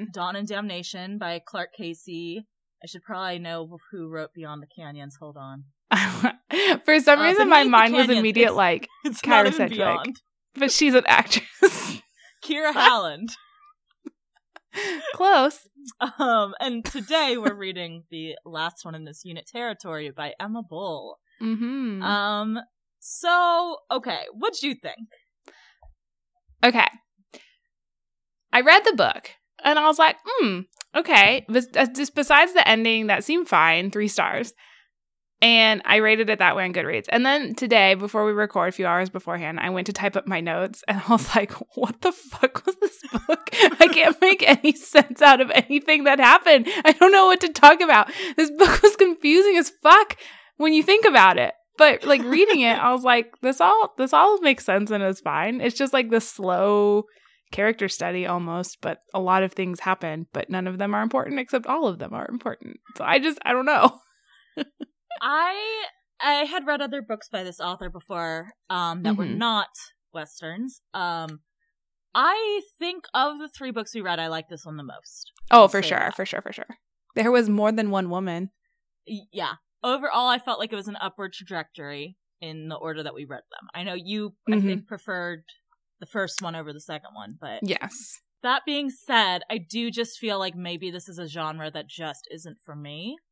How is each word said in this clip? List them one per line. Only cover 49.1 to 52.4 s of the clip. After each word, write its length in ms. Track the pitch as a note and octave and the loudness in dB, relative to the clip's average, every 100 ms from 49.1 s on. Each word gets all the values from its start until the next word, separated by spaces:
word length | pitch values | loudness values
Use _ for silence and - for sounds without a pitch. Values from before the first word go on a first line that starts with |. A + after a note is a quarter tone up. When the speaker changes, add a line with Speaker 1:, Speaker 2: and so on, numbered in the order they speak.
| E4 D4 E4 G4+ F4 | 4 2 4 4 2
Speaker 2:
as 120 | D#4 - | 0 0
fuck 340 | D4+ F#4 G#4 - - - _ _ | 8 8 8 -2 -16 -20 _ _
when 160 | D4+ | 2
you 80 | D#4 | 2
think 240 | D4+ G#4 A4 | 4 6 6
about 320 | C4+ F#3+ F3+ | 8 6 6
it. 160 | B2 - _ - | -2 -4 _ 6
But, 280 | D4+ - C4+ | 6 6 2
like, 180 | C#4 | 2
reading 380 | A#3+ D4+ | 2 2